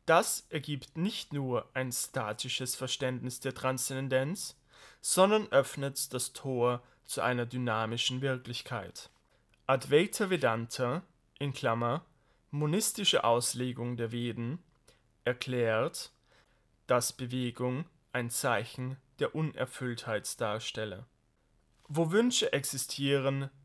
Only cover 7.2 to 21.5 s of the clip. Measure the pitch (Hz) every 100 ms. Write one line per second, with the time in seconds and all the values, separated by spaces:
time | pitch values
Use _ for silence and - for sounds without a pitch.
7.2 | 120 123 117 127 120 110 110 117 - 127
8.2 | 139 127 120 117 - 117 90 - - _
9.2 | _ _ _ _ - 131 135 151 214 -
10.2 | 190 175 123 113 117 - 123 160 - _
11.2 | _ - 143 - 123 117 117 147 - _
12.2 | _ _ _ 147 147 196 - - 190 -
13.2 | 117 120 - 120 127 123 120 120 113 120
14.2 | 120 117 117 170 _ _ _ _ _ _
15.2 | 123 123 127 123 113 110 151 - - _
16.2 | _ _ _ _ _ _ - 123 - -
17.2 | 123 127 123 - 127 131 175 _ _ 123
18.2 | 120 - 131 110 120 - 127 135 _ -
19.2 | 139 151 156 - 127 - 127 117 120 107
20.2 | - - 110 110 - - 107 95 - _
21.2 | _ _ _